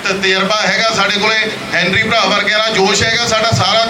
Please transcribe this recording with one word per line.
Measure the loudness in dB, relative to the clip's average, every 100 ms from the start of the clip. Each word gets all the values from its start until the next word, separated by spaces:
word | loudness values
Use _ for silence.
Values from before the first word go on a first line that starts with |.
ਤ-, | -4
ਤਜਰਬਾ | -2 0 0 0 0 0
ਹੈਗਾ, | 0 0 0
ਸਾਡੇ | 0 0
ਕੋਲੇ | 0 0 -2 -6 -4
ਹੈਨਰੀ | -2 0 0
ਭਰਾ | 0 0
ਵਰਗਿਆਂ | 2 0 0 0
ਦਾ | 0
ਜੋਸ਼ | 2 2 2
ਹੈਗਾ। | 0 0 0
ਸਾਡਾ | 0 0
ਸਾਰਾ, | 0 2 2